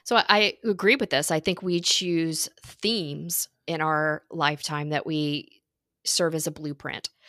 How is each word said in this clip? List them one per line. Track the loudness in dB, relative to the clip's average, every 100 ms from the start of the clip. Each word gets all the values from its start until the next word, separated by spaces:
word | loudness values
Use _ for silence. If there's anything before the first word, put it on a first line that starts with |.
So | 0 2
I, | 4
I | 4 4 0
agree | -2 2 4 4
with | 2
this. | 0 2
I | 0
think | 0 -2
we | 0 0
choose | 2 0 2 0 0 -2 -6 _
themes | -20 -4 -2 0 -4 -8 -6 -4 -6 _ -6
in | -2
our | 0 2 2 -2 -6
lifetime | -2 0 0 -4 -4 -2
that | -2
we | -2 -2 -2 -4 -8 _ _ _ _ _ -2
serve | 0 0
as | 0 -4
a |
blueprint. | -6 -8 -8 -10 -10 -12 _